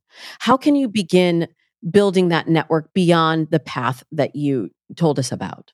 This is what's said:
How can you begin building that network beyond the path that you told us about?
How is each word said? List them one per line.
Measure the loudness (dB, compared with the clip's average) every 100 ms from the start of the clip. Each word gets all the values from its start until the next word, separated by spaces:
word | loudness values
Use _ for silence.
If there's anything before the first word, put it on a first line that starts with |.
| _ -20 -20 -6
How | 0 2
can | 2 0
you | 0
begin | -4 0 2 4 2 -2 _ _ _ 0
building | 2 2 2 2
that | 0 0
network | 0 0 -2 -2
beyond | 0 2 2 2 0 -2
the | -2
path | -4 -6 -6 -6 -6
that | -4 -4 -2
you | -4 -2 -6 -12 -20 -2
told | 0 0
us | -4
about? | -6 -10 -12 _